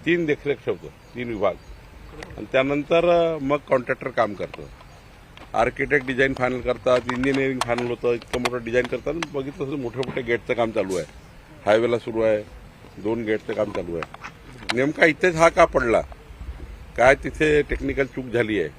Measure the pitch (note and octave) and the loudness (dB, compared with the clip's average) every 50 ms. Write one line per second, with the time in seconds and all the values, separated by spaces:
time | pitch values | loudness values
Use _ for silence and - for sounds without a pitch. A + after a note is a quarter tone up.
0 | - D3+ E3+ F3 E3+ D3 C#3+ - - C#3 C3+ - - C3 G#2 E2+ E2 D2 - - | 2 0 0 2 2 0 0 -2 0 -4 -4 -2 -2 -4 -4 -4 -6 -18 -18 -18
1 | - - - A#2 B2 A#2+ A#2 G2+ G2 F#2+ F2 - - - - - - - - - | -20 -16 -12 -10 -8 -6 -4 0 0 0 0 0 -12 -18 -20 -20 -20 -20 -20 -20
2 | - - - - - - - - - - - C3 C3+ C#3 C#3+ D3 C#3+ C#3+ E3+ E3+ | -20 -18 -16 -16 -16 -14 -12 -14 -10 -2 0 0 2 2 0 -2 0 2 2 4
3 | E3+ F3 F3 E3+ E3+ E3 D#3+ D#3 C#3 C3+ C#3+ D3 - - C#3 C3 A#2+ - C3 - | 4 4 4 4 4 2 0 -2 -2 -2 -2 -2 0 0 0 0 2 -2 -4 -4
4 | - C3+ A#2 - A2+ G#2+ G2+ F2+ F2 D#2 - - D2 C#2+ - - - - - - | -4 -6 0 0 0 0 0 -6 -8 -10 -10 -14 -14 -16 -16 -20 -20 -20 -20 -20
5 | - - - - - - - - - - - G#2+ A2+ B2 - - C#3 B2+ C#3 C#3+ | -20 -20 -20 -20 -20 -20 -20 -20 -20 -4 0 2 2 2 2 -4 -2 2 2 2
6 | B2+ B2+ C3 A#2+ C3+ C#3 C3+ B2+ B2+ B2+ B2+ B2 A#2 A#2+ B2 A2+ - B2+ B2+ B2 | 2 0 2 2 2 2 2 0 -2 -2 -2 -2 -2 -2 -4 0 2 2 2 4
7 | A#2+ A#2+ B2+ B2 B2+ C#3 C3+ C3+ C3+ C3+ C3+ B2+ B2 A#2+ A#2+ A#2+ B2 A#2+ A#2+ A#2 | 2 0 -2 0 0 2 2 2 0 0 -2 -2 -2 -2 0 -2 0 -4 -4 -2
8 | - B2 A#2+ A#2+ - - - B2+ B2 A#2+ B2 B2 A#2 A#2 A2+ B2 B2 B2 - A#2+ | 0 -2 -2 -2 -4 -6 -6 -4 -2 -2 -4 -4 -6 2 2 2 2 2 -4 -4
9 | A2+ C3+ D3 E3+ E3 C#3+ C#3 C#3+ C3+ C#3 C#3+ F#3 D3+ C3 D3 C#3+ B2+ A#2+ A2 B2 | -4 -4 -4 -4 -6 -6 -6 -6 -6 -6 -6 -8 -6 -6 -4 -6 -6 -6 -4 -4
10 | B2+ - - C#3 B2+ A#2 A#2+ A2+ - - B2+ A2 A#2 A2+ G#2+ G#2+ G2 F#2+ F#2+ F2 | -6 -4 -4 -6 -2 0 -2 -2 0 -2 0 0 0 0 0 -2 -2 0 -2 -4
11 | D#2 - - - - - - - - - - - - G2+ G#2+ A2+ A#2 A#2+ A#2+ A2+ | -4 -6 -12 -20 -20 -20 -20 -20 -20 -20 -20 -6 2 4 4 4 6 4 0 0
12 | - - A2+ A2+ A2 A2 G#2+ G#2+ G#2 - - - - - - - - - - - | -2 -4 -2 0 2 2 2 2 -2 -6 -16 -18 -20 -20 -20 -20 -20 -20 -18 -6
13 | F#2+ G#2 A2+ A#2 A#2 G#2+ A2 G#2 - - G#2+ G2+ G#2+ G#2 G2+ G#2 F2+ E2+ E2+ E2 | -4 -4 -2 -2 0 -2 -2 -2 -2 -4 -2 -2 -2 -2 -2 -6 -6 -4 -6 -6
14 | D#2 - - - - - - - - - - - - - - A#2+ C3 D3 D#3 - | -6 -8 -12 -18 -18 -18 -18 -18 -20 -20 -18 -16 -16 -8 -2 -2 -2 -2 2 4
15 | G3 E3 D3 - - F3+ E3+ D#3+ E3 E3+ D#3+ F#3 E3+ D#3+ - D3+ B2+ A#2+ G#2+ F2+ | 4 4 4 2 0 0 4 4 4 4 6 6 4 4 4 0 2 4 2 2
16 | D2+ - - - - - - - - - - - - - - - - - - - | 2 0 -10 -20 -18 -20 -18 -16 -14 -14 -12 -14 -14 -16 -16 -18 -18 -12 0 6
17 | A#2 B2+ C#3+ C#3+ - C#3+ - - D#3+ D#3 D3+ D3 C#3+ - C3 - - C#3 C3+ B2+ | 6 6 6 6 2 -10 -2 0 2 4 4 2 2 0 -4 -4 -4 -4 -2 -2
18 | C#3 C3 - - B2+ B2+ G#2+ A#2+ A#2+ G#2+ A2 G2 E2 D2 C#2+ | -2 -4 -4 -10 -8 -2 0 0 0 2 0 0 -2 -2 -6